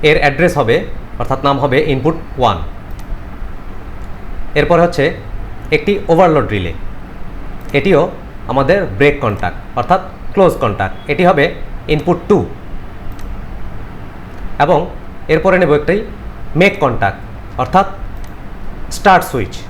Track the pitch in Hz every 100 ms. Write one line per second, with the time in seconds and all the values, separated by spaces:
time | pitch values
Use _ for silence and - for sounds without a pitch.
0 | 151 139 143 139 175 147 120 143 202 -
1 | - - 120 131 143 139 135 127 156 131
2 | 139 165 - - 123 92 76 - - -
3 | - - - - - - - - - -
4 | - - - - - 147 147 170 170 170
5 | 143 180 - - - - - 156 - 202
6 | - 170 180 151 98 104 85 82 - -
7 | - - - - - - - 143 196 160
8 | 180 - - - - 127 135 196 170 95
9 | 143 143 120 101 87 - - - 120 185
10 | - - - - 185 - 120 98 95 -
11 | - 143 180 175 143 - - - - 151
12 | 151 175 - 196 95 - - - - -
13 | - - - - - - - - - -
14 | - - - - - - 147 156 175 -
15 | - - - 156 175 185 175 147 - 190
16 | 220 - - - - 151 190 190 143 113
17 | 98 - - - - - 127 185 202 -
18 | - - - - - - - - - -
19 | 202 180 - 135 95 - -